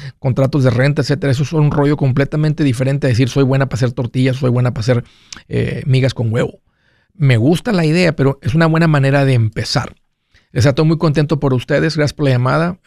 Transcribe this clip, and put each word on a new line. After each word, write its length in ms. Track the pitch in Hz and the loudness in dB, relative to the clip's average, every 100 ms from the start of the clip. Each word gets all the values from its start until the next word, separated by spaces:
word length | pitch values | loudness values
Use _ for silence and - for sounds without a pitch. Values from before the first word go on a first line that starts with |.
| 139 - | -20 -6
contratos 440 | 131 123 135 147 | -4 0 0 2
de 60 | 131 | 2
renta, 320 | 113 139 147 | 2 0 0
etcétera. 300 | 139 143 143 | -2 -2 0
Eso 120 | 131 | -2
es 80 | 135 | -2
un 180 | 160 147 | 0 0
rollo 260 | 147 143 147 | 2 0 0
completamente 680 | 139 127 139 151 156 151 | 0 0 -2 0 -2 0
diferente 440 | 143 120 131 139 139 | -2 0 -2 -2 0
a 20 | |
decir, 180 | 113 127 | 0 0
"Soy 160 | 143 | 2
buena 220 | 131 135 135 | 2 2 -2
para 100 | 107 | -2
hacer 160 | 123 | -2
tortillas, 460 | 131 117 131 131 127 | -2 -4 0 0 0
soy 140 | 127 | 0
buena 200 | 123 123 | 0 0
para 100 | 117 | -2
hacer, 220 | 110 120 - _ _ - - | 0 -2 -2 _ _ -20 -8
eh, 340 | 120 113 113 135 | -4 -4 -4 0
migas 280 | 131 131 | 0 0
con 180 | - 117 | -2 -4
huevo". 300 | 117 - - _ _ _ _ _ - | -2 -4 -8 _ _ _ _ _ -2
Me 200 | 139 117 | 2 2
gusta 340 | 123 175 - | 2 0 -2
la 140 | 190 160 | 0 0
idea, 280 | 165 175 | 2 0
pero 260 | 165 151 - | 2 -2 -2
es 140 | - 156 | -2 2
una 100 | 165 | 2
buena 220 | 160 165 | 2 2
manera 340 | 147 135 143 | 2 2 2
de 120 | 139 123 | 2 2
empezar. 600 | 110 - - 139 107 - _ _ _ _ _ | 0 -2 -4 -6 -6 -14 _ _ _ _ _
Les 140 | - 120 | 0 0
estoy 180 | 135 | 2
muy 140 | 156 160 | 0 2
contento 420 | 165 147 147 151 | 0 0 0 0
por 140 | 139 | 0
ustedes. 420 | 127 - 147 160 156 | -2 -2 -2 0 -2
Gracias 180 | 147 | -4
por 120 | - 143 | 0 0
la 60 | |
llamada. 460 | 123 127 147 170 185 | 0 0 0 -2 -6